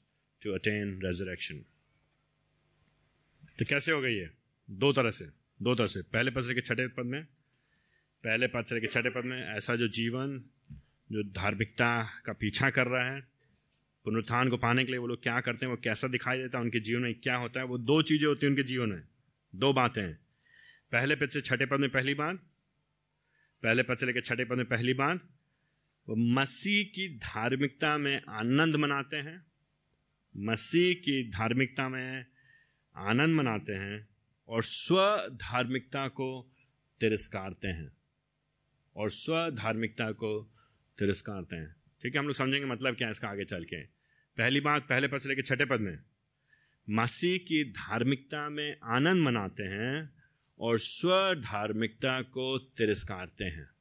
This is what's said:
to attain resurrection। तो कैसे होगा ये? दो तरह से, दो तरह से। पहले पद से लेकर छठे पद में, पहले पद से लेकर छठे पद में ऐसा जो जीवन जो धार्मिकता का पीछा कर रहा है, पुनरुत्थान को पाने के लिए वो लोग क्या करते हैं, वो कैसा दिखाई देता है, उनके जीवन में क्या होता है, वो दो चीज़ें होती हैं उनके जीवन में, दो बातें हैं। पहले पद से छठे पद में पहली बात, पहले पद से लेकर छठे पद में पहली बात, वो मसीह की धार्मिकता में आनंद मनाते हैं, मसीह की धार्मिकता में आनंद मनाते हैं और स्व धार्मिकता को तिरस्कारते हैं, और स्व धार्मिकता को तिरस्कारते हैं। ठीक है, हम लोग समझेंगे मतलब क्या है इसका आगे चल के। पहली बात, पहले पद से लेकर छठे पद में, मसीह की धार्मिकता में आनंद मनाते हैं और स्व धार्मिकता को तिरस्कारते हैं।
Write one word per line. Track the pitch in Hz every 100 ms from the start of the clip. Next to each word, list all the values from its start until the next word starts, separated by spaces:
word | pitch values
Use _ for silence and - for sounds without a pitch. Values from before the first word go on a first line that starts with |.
| _ _ _ _
to | 104 95
attain | 107 104 101 92 95
resurrection। | 90 95 87 - 76 - _ _ _ _ _ _ _ _ _ _ _ _ _ _ _ _ _ - -
तो | 120
कैसे | 143 160
होगा | 151 131
ये? | 107 82 - _ _ -
दो | 98 139
तरह | 135 117
से, | - 80 - _ -
दो | 110 120
तरह | 104
से। | 95
पहले | - 113 127
पद | 127
से | 123
लेकर | 127
छठे | - 120 127
पद | 127 123
में, | 139 160 _ _ _ _ _ _ _ _ _
पहले | 113 113 127
पद | 123 110
से | 117
लेकर | 113
छठे | 123 120
पद | 123 123
में | 127 107
ऐसा | 104 - 120
जो | 120
जीवन | 110 117 123 139 135 - _ - - - _ -
जो | 110
धार्मिकता | 101 95 98 101 110 - 120 117 113 - -
का |
पीछा | 104 107 - 135
कर | - 123
रहा | 127 123 139
है, | 131 _ _ _ _ _ _ _ 104
पुनरुत्थान | 110 110 120 127
को | 120
पाने | 117 123 127
के |
लिए | 127
वो | 120
लोग | 120
क्या | 123 120
करते | 123 117 127
हैं, |
वो | 120
कैसा | 117 107 131
दिखाई | 127 127 131
देता | 131 127
है, |
उनके | 117 117
जीवन | 107 120
में | 123 117
क्या | 131 123
होता | 120 131
है, | 127
वो | 123
दो | 117 156
चीज़ें | 156 151 151
होती | 143 143
हैं |
उनके | 139
जीवन | 131 127 113
में, | 87 73 _ _ _ _
दो | 92 135
बातें | 131 120 113
हैं। | 92 78 _ _ _ - - - -
पहले | 120 139 147
पद | 143
से | 147
छठे | - 127 131
पद | 139
में | 139
पहली | 131 131
बात, | 143 151 185 _ _ _ _ _ _ _ _ _ _ _ _
पहले | 113 120
पद | 123 120
से | 127
लेकर | 123
छठे | - 120 120
पद | 123
में | 120
पहली | 117 123
बात, | 131 143 180 - _ _ _ _ _ _ _ -
वो | 110
मसीह | 117 127 135 - 196 208
की | 202 180 190 120
धार्मिकता | - 107 120 135 139 - 156 151
में | 143 139 -
आनंद | 107 117 139 160 151
मनाते | 147 139 143 151
हैं, | 147 180 - _ _ _ _ _ _ _ _ 98
मसीह | 107 110 - 165 180
की | 180 143 135 117
धार्मिकता | 95 113 123 131 139 131
में | 131 127 131 123 _ _ _ _ _ _ -
आनंद | 98 120 160 160
मनाते | 127 107 -
हैं | 95 98 104 107 _ _ _ -
और | 113
स्व | - - - 185 196 208 101 120
धार्मिकता | - 123 123 131 - 139 135
को | 135 131 131 123 _ _ _ _ -
तिरस्कारते | 113 107 - 98 95 90 98
हैं, | 82 73 - _ _ _ _ _ _ _ _ _ -
और | 107
स्व | - - 160 165
धार्मिकता | 120 110 110 113 - 110
को | 107 110 107 104 _ _ _ _ -
तिरस्कारते | 101 95 - 98 82 85
हैं। | 80 - _ _
ठीक | 123 139
है, |
हम | 143
लोग | 135
समझेंगे | 131 139 139
मतलब | 117 131 113
क्या | 117
है |
इसका | 104 107
आगे | 101 95
चल | 92
के। | 82 85 71 _ _ _ _ -
पहली | 117 139
बात, | 147 147 139
पहले | 131 139
पद | 139
से | 139
लेकर | 135
छठे | 131 127 135
पद | 120
में, | 98 76 - _ _ _ _ _ _ _ -
मसीह | 107 123 - 175 185
की | 180 160 135
धार्मिकता | 98 - 113 123 135 - 151 147
में | 147 147 -
आनंद | 113 120 160 185
मनाते | 143 117 95 92
हैं | 95 101 120 147 156 - _ _ _ -
और | 117 113
स्व | - - 175 185 190 170
धार्मिकता | 104 104 107 107 113 - 135 131
को | 120 131 131 131
तिरस्कारते | - - 110 101 - 95 87 - 95
हैं। | 78 71 _